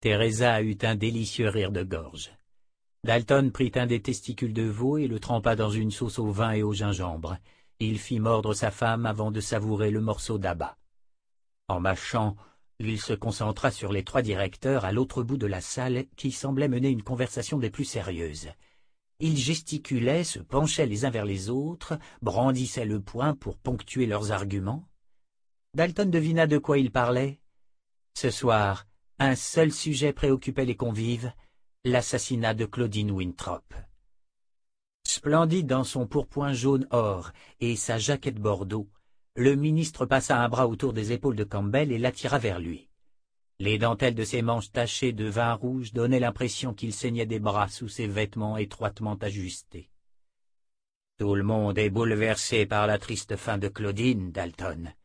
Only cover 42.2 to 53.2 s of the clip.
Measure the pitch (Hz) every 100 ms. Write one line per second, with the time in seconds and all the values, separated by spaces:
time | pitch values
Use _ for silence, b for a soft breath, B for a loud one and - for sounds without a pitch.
42.2 | 123 139 113 87 85 80 - _ _ _
43.2 | _ _ _ _ 98 107 113 110 131 113
44.2 | 110 127 117 117 - - 117 - 131 110
45.2 | 107 104 117 113 123 127 120 117 117 127
46.2 | 120 113 123 - 127 110 113 104 127 117
47.2 | 113 110 104 101 101 - 113 - 110 98
48.2 | 104 110 107 110 101 - 107 101 107 101
49.2 | 107 101 92 - - 87 - - _ _
50.2 | _ _ _ _ _ _ _ _ _ _
51.2 | 104 101 98 110 104 98 107 98 117 107
52.2 | 110 107 - 117 101 104 107 104 - 107